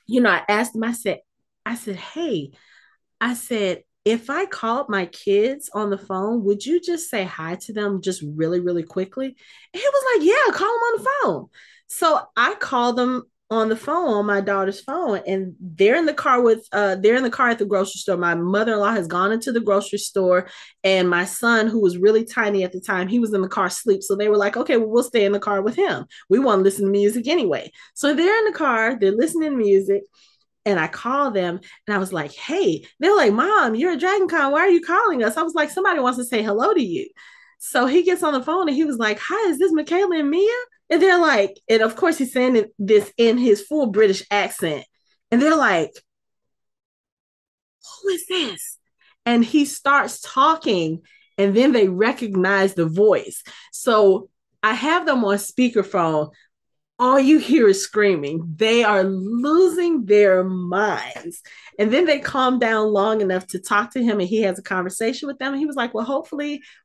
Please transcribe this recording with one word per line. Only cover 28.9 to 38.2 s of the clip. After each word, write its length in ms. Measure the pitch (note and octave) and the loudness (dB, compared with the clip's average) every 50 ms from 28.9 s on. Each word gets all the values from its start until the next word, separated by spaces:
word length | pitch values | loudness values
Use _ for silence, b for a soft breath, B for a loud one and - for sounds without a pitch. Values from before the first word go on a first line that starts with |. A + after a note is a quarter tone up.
| C4+ A3+ | 0 0
they're 120 | G3 F#3+ | 0 0
listening 400 | G3+ A3+ C#4 D#4 - E4 D#4 D4+ | 2 2 0 0 0 -2 -2 -2
to 60 | C#4 | -2
music, 460 | B3 G#3+ G3+ G3 F#3+ F#3+ F#3 G3 G3+ G3+ _ b b b b b b b b _ _ _ | 0 2 4 4 2 2 2 -2 -2 -4 _ b b b b b b b b _ _ _
and 120 | G#3 G3 E3+ | -2 0 0
I 80 | D#3 | -2
call 420 | E3 - - - A#3 C4 C#4+ C#4+ C4+ | -4 -6 -8 -6 -4 -2 -2 -2 0
them, 300 | G#3 G3 F3+ F3 E3+ F3+ B B B B B | -2 -2 -2 -2 -6 -8 B B B B B
and 100 | - G#3 | -4 -4
I 40 | F#3+ | -4
was 120 | F#3+ F#3 | -4 -4
like, 200 | F#3+ D#3+ D3 C#3+ - | -4 -6 -6 -8 -10
"Hey," 500 | - - - D4+ F#4+ F#4 G3 D#4 - B B B _ | -14 -8 -6 -4 0 0 0 -2 -2 B B B _
they're 160 | C#4 F#4 G#4 | 0 2 4
like, 160 | G4 C#4+ G#3+ G3+ | 4 4 2 2
"Mom, 420 | A3+ D4 F#4+ G#4+ G4 D4 A#3 A3 | 2 0 2 2 2 2 2 0
you're 160 | A3+ D4+ F#4 | 0 -2 -2
at 80 | E4+ B3 | -2 -2
Dragon 280 | D#4+ F#4 G4+ G#4 F#4+ | -2 0 0 0 0
Con. 240 | - E4+ D#4+ C#4+ C4+ | 0 0 0 0 2
Why 100 | C#4+ D#4 | 2 2
are 80 | F4 G4 | 4 4
you 120 | F4 E4+ | 4 2
calling 420 | E4+ - E4+ G4 A#4 G#4 E4 B3 A3 | 2 0 0 0 2 0 0 0 0
us?" 140 | A3+ A#3 | -2 0
I 60 | D#4+ E4+ | -2 -4
was 100 | E4 E4 | -4 -2
like, 160 | D#4+ D4+ D4+ | -2 -4 -2
"Somebody 300 | - F#4 F#4+ G4 F4 D4+ | -2 -2 -2 0 0 0
wants 180 | B3 B3 B3 | -2 -2 -2
to 80 | B3 A#3+ | -4 -6
say 160 | A#3+ B3 A3 | -4 -4 -4
hello 320 | G#3+ A3 G3+ A3 C4 G4 A4 | -2 -2 -2 0 0 0 2
to 80 | E4 A#3 | 0 0
you." 240 | F#3 E3+ - - - _ B B B B B B B B B | -2 -4 -8 -8 -10 _ B B B B B B B B B
So 260 | - - - C4 B3 | -16 -4 -2 0 0
he 160 | B3+ C#4 F4+ | 2 2 2
gets 220 | E4+ F#4 F4+ - | 2 2 0 0